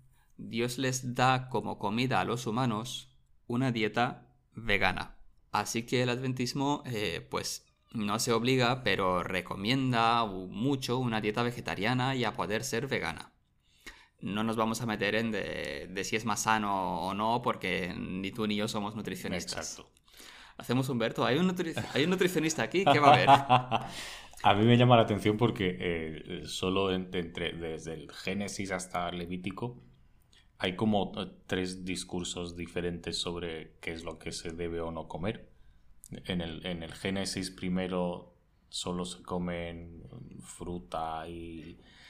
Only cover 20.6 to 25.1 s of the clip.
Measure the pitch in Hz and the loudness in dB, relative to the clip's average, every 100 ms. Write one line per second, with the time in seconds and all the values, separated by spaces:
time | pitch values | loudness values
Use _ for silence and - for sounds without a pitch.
20.6 | - 123 131 120 113 135 117 139 185 180 | -2 0 0 0 -2 0 2 4 2 2
21.6 | 165 131 - 120 156 190 180 170 156 156 | -2 -4 -2 2 2 4 4 4 0 0
22.6 | 113 175 190 143 143 143 98 135 - 123 | 0 4 6 8 10 10 10 8 8 4
23.6 | - 110 - - - - - - 104 101 | 4 -2 -2 -10 -10 -12 -16 2 4 8
24.6 | 113 120 123 120 107 | 8 10 10 10 8